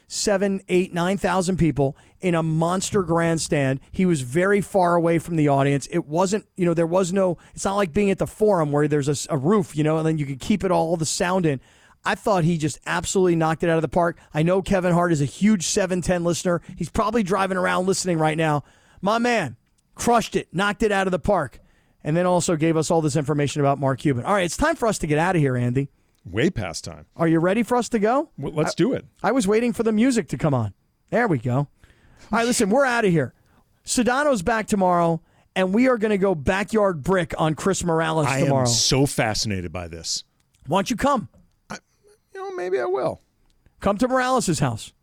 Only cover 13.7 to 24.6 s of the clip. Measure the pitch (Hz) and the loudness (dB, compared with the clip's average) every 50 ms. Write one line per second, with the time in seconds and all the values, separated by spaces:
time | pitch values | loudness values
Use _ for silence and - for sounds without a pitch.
13.7 | 165 165 156 139 - 180 170 170 165 - - _ - 151 160 170 185 196 180 - | 0 0 -2 0 0 0 0 0 -2 -6 -14 _ -2 0 2 2 2 0 0 0
14.7 | 196 190 175 185 170 175 175 175 170 143 147 127 - - 185 214 220 185 151 - | 0 0 2 2 2 2 2 2 2 0 0 -4 -2 0 2 2 2 2 0 -2
15.7 | - 208 190 180 185 180 156 - 180 175 170 170 170 - - 185 175 165 - - | 0 0 0 0 -2 -2 0 0 -2 0 0 0 -2 0 0 -2 -2 -2 -4 -10
16.7 | 185 - 175 - - - 214 208 220 240 214 165 202 196 196 185 190 185 180 180 | -10 -10 -10 -4 -2 -2 -2 0 0 0 0 0 0 0 0 0 0 0 0 0
17.7 | 180 180 185 190 185 - - 185 170 156 156 156 156 160 160 156 147 147 - - | 0 0 0 0 0 0 0 -2 0 0 0 0 0 0 0 0 0 -2 -4 -8
18.7 | _ _ _ _ _ - - 196 220 233 233 240 240 220 165 123 - - _ _ | _ _ _ _ _ -6 -2 0 0 2 2 0 0 0 -2 -4 -8 -14 _ _
19.7 | _ _ _ _ _ - - 240 240 226 - - - 175 - - - 165 202 208 | _ _ _ _ _ -4 0 2 2 2 2 0 -4 -6 -6 -4 -4 -2 -2 -2
20.7 | 202 - 226 214 202 196 190 190 180 165 - - 208 175 143 - - - - _ | 0 0 0 0 2 0 0 0 -2 -2 0 0 0 0 0 -4 -8 -16 -20 _
21.7 | _ _ _ _ _ _ - 147 156 175 180 180 180 175 - - 175 151 156 165 | _ _ _ _ _ _ -6 -2 0 0 2 2 2 2 2 0 0 0 2 2
22.7 | 160 160 151 - 175 165 151 151 120 160 143 131 151 147 147 135 - 151 143 139 | 2 0 0 2 0 0 0 0 0 0 -2 0 0 0 0 -2 0 0 0 0
23.7 | 139 - 139 135 131 - - 151 135 120 117 151 202 202 180 165 - - | 2 0 0 -2 -2 0 0 0 0 0 0 0 0 0 0 -2 -2 0